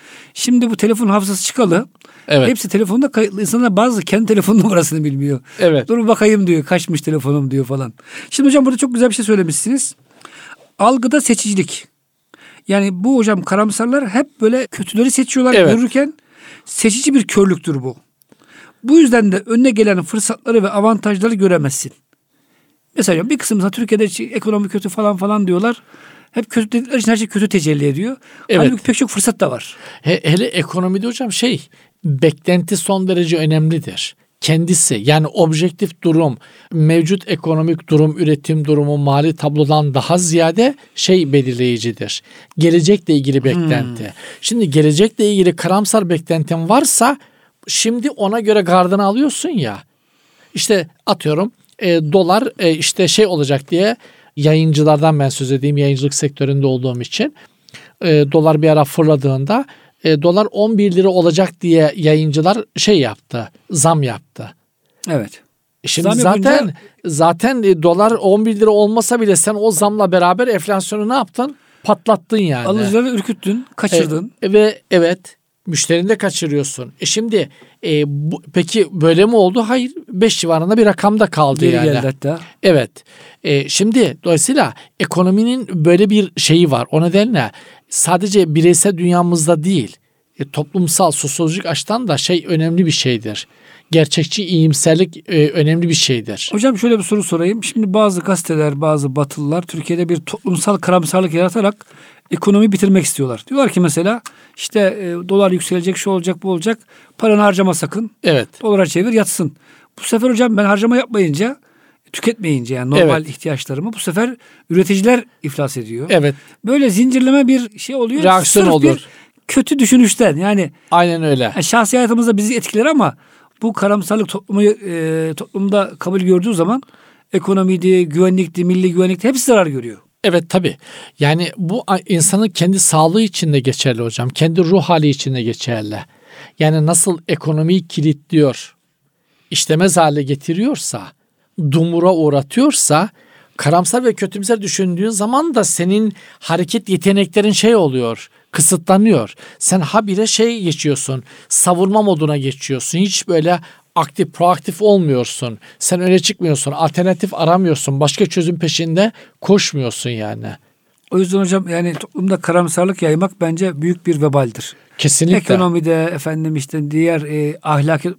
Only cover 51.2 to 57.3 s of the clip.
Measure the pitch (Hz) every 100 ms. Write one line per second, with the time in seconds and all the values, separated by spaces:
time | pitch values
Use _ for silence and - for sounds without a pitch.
51.2 | 151 151 214 - _ - 190 170 156 190
52.2 | 175 202 262 - 170 156 147 - 175 -
53.2 | 208 165 139 135 139 175 202 233 - _
54.2 | _ - 147 156 160 147 151 151 160 147
55.2 | 139 139 131 135 139 143 143 135 143 -
56.2 | 147 143 135 139 135 127 131 120 120 -
57.2 | 285